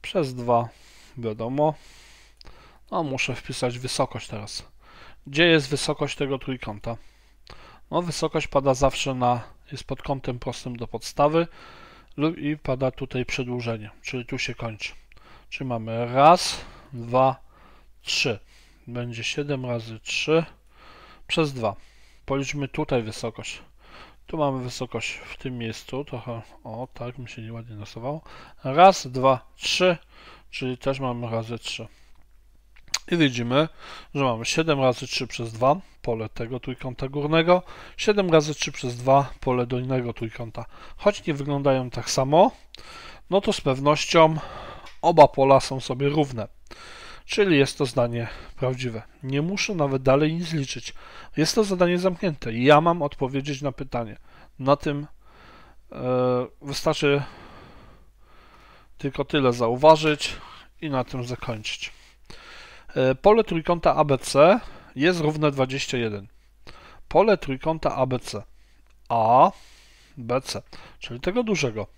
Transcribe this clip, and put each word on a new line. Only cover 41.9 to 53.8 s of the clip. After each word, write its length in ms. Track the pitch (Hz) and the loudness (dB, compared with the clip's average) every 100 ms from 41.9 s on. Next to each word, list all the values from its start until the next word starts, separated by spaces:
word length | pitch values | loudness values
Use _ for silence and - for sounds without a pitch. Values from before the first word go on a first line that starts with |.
tak 200 | 120 - | -8 -4
samo, 400 | - 131 156 214 - - - - - - - - | -2 4 6 4 2 -20 -20 -20 -20 -18 -20 0
no 100 | 185 | 0
to 120 | 220 | 2
z 80 | 196 | -2
pewnością 760 | 143 131 143 147 - 170 160 160 - - - - - - | -2 0 2 2 4 6 6 4 -6 -14 -16 -16 -18 -2
oba 260 | 160 165 143 | 2 8 8
pola 320 | - 135 135 | 8 6 6
są 200 | - 131 | 4 -8
sobie 280 | - 127 143 | -6 -2 0
równe. 400 | 151 143 120 101 - - - - - - - - | 2 0 -2 -10 -12 -20 -20 -18 -18 -18 -18 -6
Czyli 320 | - 202 147 | 0 4 6
jest 200 | 135 - | 4 0
to 80 | 139 | -2
zdanie 420 | - 120 117 113 - - - | 0 0 -2 -8 -10 -16 -4
prawdziwe. 460 | 127 127 123 110 - - | -4 -2 -6 -8 -14 -14
Nie 200 | 131 139 | -6 -2
muszę 320 | 160 196 - | -2 -2 -4
nawet 280 | 185 143 135 | -2 0 2
dalej 320 | 131 139 156 | 4 4 4
nic 180 | 165 170 | 0 -4
liczyć. 420 | 160 135 120 - - - - - - | -4 -4 -8 -12 -14 -16 -20 -10 -2
Jest 180 | 156 | 0
to 100 | - | 2
zadanie 340 | 208 180 175 180 | 0 2 2 2
zamknięte. 560 | 185 175 190 143 120 | 0 -2 -4 -4 -6
Ja 260 | 113 127 151 | 2 8 8
mam 220 | 170 175 | 8 0
odpowiedzieć 600 | 147 - 131 139 139 135 | -2 -4 -4 -4 -6 -6
na 100 | 143 | -6
pytanie. 440 | 127 | -6